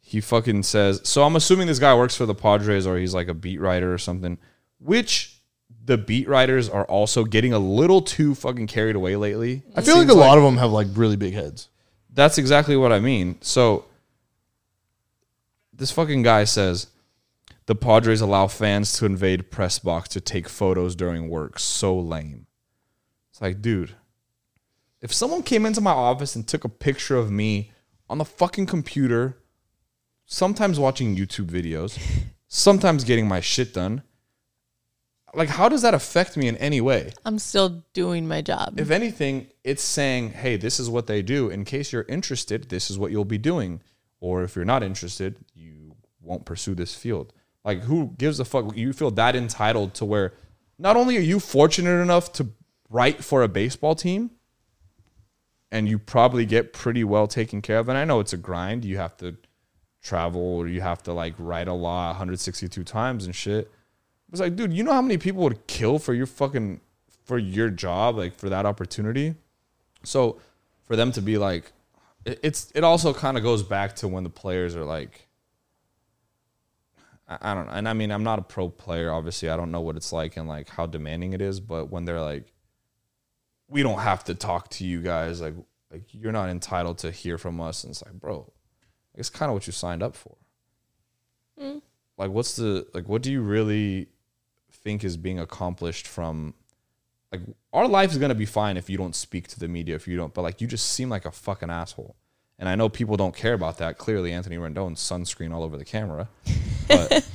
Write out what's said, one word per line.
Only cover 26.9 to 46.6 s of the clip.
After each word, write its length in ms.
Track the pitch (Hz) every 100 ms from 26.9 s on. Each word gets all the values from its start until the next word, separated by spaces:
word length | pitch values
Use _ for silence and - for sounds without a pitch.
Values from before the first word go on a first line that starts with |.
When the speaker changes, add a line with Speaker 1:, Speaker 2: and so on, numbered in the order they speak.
| 135 - 131
Speaker 1:
of 140 | 110
me 400 | 101 107 104 107 _ _ _ _
on 100 | 143
the 60 | 151
fucking 420 | - 175 - 190
computer, 680 | 175 139 - 131 117 131 127 _ _ _ _ _ _ _ _ _
sometimes 540 | - 185 208 208 156
watching 360 | 135 131 123 95
YouTube 320 | 95 - 92
videos, 480 | 87 82 80 92 - - - -
<laughs> 140 | - _
sometimes 560 | - - 196 202 156
getting 240 | 117 117 107
my 120 | 92
shit 340 | 87 - 120
done, 300 | 92 90 120 - _ _ _ _ _ _ _ _ _ _ _ _
like, 160 | - 160
how 180 | 139 214
does 140 | 285
that 140 | 233 214
affect 420 | - 170 180 -
me 100 | 127
in 80 | 113
any 220 | 143 143
way? 320 | 127 120 - - -
Speaker 3:
I'm 140 | 214
still 440 | - 202 190 170 -
doing 340 | - 180 170 160
my 140 | 156
job. 380 | 151 - - -
Speaker 1:
If 120 | 147
anything, 560 | 165 233 - 143 135 127 _
it's 180 | 123 139
saying, 520 | - - 143 127 113
"Hey, 240 | - 127 110
this 220 | 107 -
is 120 | 120
what 160 | 117 113
they 160 | 104
do. 260 | 95 139 117
In 160 | 92 98
case 260 | 135 139
you're 140 | 120 -
interested, 640 | 147 - 127 - 107 -
this 220 | 90 -
is 80 | 98
what 100 | 98
you'll 140 | 107 98
be 140 | 104
doing. 420 | 131 175 98 85 _ _ _ _
Or 240 | 90 90
if 120 | 90 -
you're 80 |
not 200 | 90 131
interested, 520 | 98 95 87 - 95 - - _
you 400 | 80 76 78 78 _ _
won't 240 | 82 90 -
pursue 300 | 85